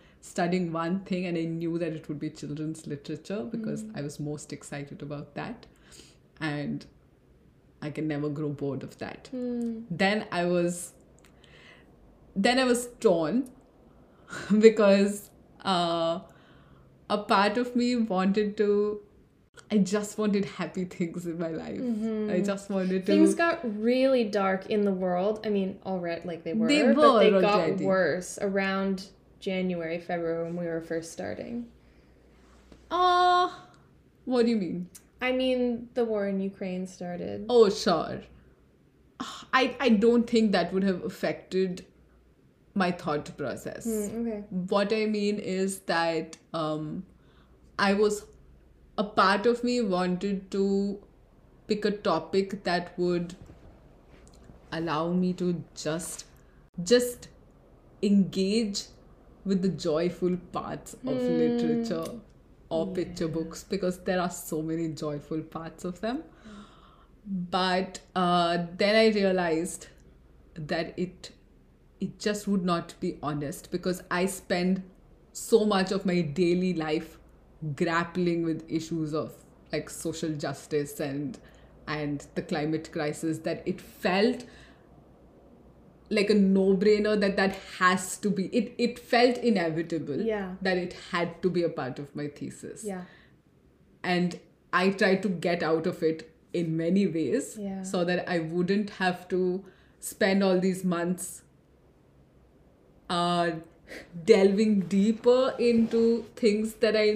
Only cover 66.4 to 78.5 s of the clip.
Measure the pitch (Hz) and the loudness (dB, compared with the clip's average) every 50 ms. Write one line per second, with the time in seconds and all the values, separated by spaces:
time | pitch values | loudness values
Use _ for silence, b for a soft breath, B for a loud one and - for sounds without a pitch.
66.4 | B 214 208 202 208 B B B B B B B B B - - - 208 196 180 | B -20 -20 -20 -20 B B B B B B B B B -20 -18 -10 -8 -6 -6
67.4 | 175 175 - 185 185 185 180 185 190 190 - - - - - 185 180 175 175 175 | -4 -2 0 0 2 2 2 0 -2 -4 -8 -14 -16 -6 -2 0 2 4 4 4
68.4 | 170 170 175 175 175 170 180 - 202 202 214 220 220 220 208 208 196 190 185 185 | 4 2 0 0 -2 -4 -2 0 2 4 6 6 4 4 4 4 2 2 2 2
69.4 | 175 165 160 160 175 185 - - - - - - - - - - - - - - | 2 0 0 0 -2 -4 -6 -12 -16 -20 -20 -20 -20 -20 -20 -20 -20 -20 -20 -20
70.4 | _ _ - 165 151 143 180 160 170 - - - 180 180 - - - - - - | _ _ -14 -12 -8 -4 -4 -4 -4 -6 -6 -6 -6 -6 -8 -12 -20 -20 -20 -20
71.4 | _ _ _ _ _ _ _ _ _ _ _ - 190 151 - - - 214 208 208 | _ _ _ _ _ _ _ _ _ _ _ -8 -8 -8 -8 -4 -4 -4 -4 -2
72.4 | - 196 202 196 175 180 170 165 165 - - - - 170 156 - - 147 151 147 | -2 0 0 0 2 0 0 0 -2 -6 -10 -6 -6 -6 -6 -6 -6 -6 -4 -4
73.4 | 143 139 170 - - - - 175 - 185 180 180 - - 175 180 185 196 196 - | -6 -8 -8 -12 -10 -8 -8 -4 -4 -4 -4 -4 -6 -4 -2 -2 0 -2 -2 -6
74.4 | - - 190 175 180 185 190 185 - - - - - - - - _ _ - - | -6 -4 -2 0 2 2 0 0 -2 -8 -18 -20 -20 -20 -20 -20 _ _ -16 -14
75.4 | - - 233 208 208 208 202 185 190 190 202 190 - 190 175 180 170 143 139 190 | 2 4 4 4 6 4 2 2 2 0 -2 -2 0 0 2 2 0 0 0 0
76.4 | 175 170 175 180 185 185 175 160 156 156 156 165 - - - - - - - _ | 2 2 2 2 0 0 -2 -2 -2 -2 -2 -2 -4 -6 -14 -20 -20 -20 -20 _
77.4 | _ _ - - 156 151 135 - 180 170 165 170 170 175 - 180 180 175 170 170 | _ _ -16 -10 -10 -8 -4 -2 0 0 0 0 -2 -2 -2 0 0 2 0 0
78.4 | 165 165 | 0 -2